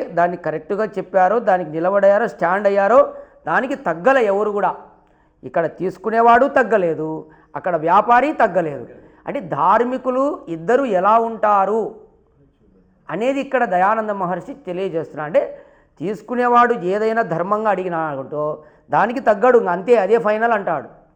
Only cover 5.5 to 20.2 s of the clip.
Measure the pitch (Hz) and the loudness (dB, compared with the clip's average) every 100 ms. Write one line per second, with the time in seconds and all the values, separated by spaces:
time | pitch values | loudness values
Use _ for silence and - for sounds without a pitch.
5.5 | 170 160 - 180 175 220 226 233 240 269 | -2 -2 -4 -8 -6 -4 2 6 6 4
6.5 | 277 226 214 170 151 156 156 - - _ | 2 2 0 0 -2 -6 -8 -14 -20 _
7.5 | 143 185 170 160 190 214 240 285 294 226 | -8 -4 -2 2 4 4 4 2 0 0
8.5 | 180 160 135 113 - - _ - 240 175 | 0 -4 -6 -14 -20 -20 _ -10 -10 -6
9.5 | 143 170 220 240 254 254 254 277 349 - | 0 2 2 2 -4 -4 -2 -2 -4 -10
10.5 | 165 170 247 269 180 196 226 226 220 214 | -6 0 0 2 0 4 2 0 -2 0
11.5 | 202 196 220 175 - - _ _ _ _ | 2 2 -2 -4 -10 -20 _ _ _ _
12.5 | _ _ _ _ _ - 156 254 277 269 | _ _ _ _ _ -12 -4 -2 -2 -2
13.5 | 262 233 180 190 226 214 202 180 180 175 | -2 0 2 2 0 -2 -4 -4 -6 -10
14.5 | 277 - 175 196 160 143 143 151 247 - | -14 -10 -6 -6 -6 -8 -10 -2 -2 -2
15.5 | - - _ _ - 165 220 - 240 247 | -6 -20 _ _ -10 -8 -8 -6 -2 2
16.5 | 240 240 233 175 202 220 226 190 165 180 | 4 4 2 -2 -2 -2 -2 -2 -4 -2
17.5 | 208 220 185 185 170 156 139 127 147 151 | -2 -2 -2 -4 -4 -6 -8 -8 -6 -6
18.5 | 151 - _ - 147 208 247 233 202 254 | -8 -14 _ -2 0 0 0 0 2 4
19.5 | 240 190 180 190 233 190 226 | 4 2 -2 2 2 4 2